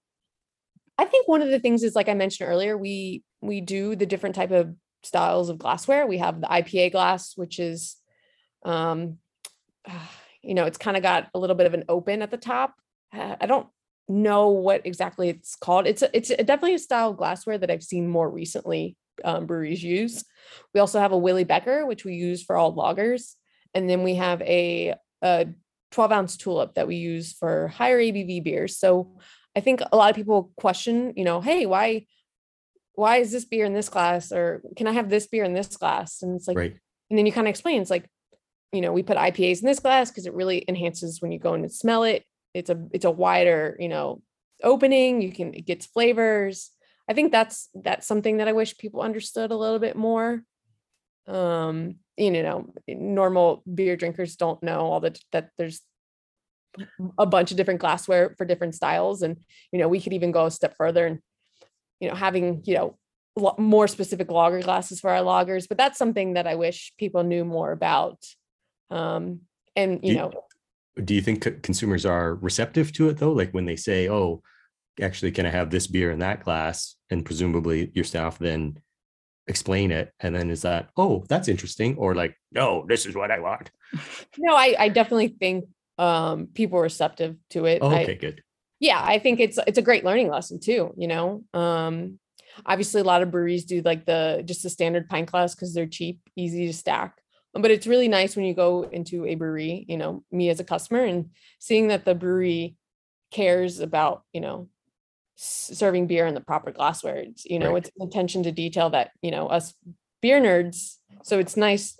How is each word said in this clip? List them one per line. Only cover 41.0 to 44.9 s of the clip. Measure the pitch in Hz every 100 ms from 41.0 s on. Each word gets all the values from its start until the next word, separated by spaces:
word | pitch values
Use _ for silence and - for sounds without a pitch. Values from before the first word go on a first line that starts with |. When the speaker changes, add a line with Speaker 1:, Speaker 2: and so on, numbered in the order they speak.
| 170 165
Speaker 1:
when | 170
you | 165
go | 170
in | 165
and | 160
smell | - 226 226
it. | 226 208 - _ _
It's | 180 175
a, | 170 165
it's | 180
a | 180
wider, | 165 180 180 175 160 156 -
you | 175
know, | 156 143 - _ _ _ _
opening. | - 262 269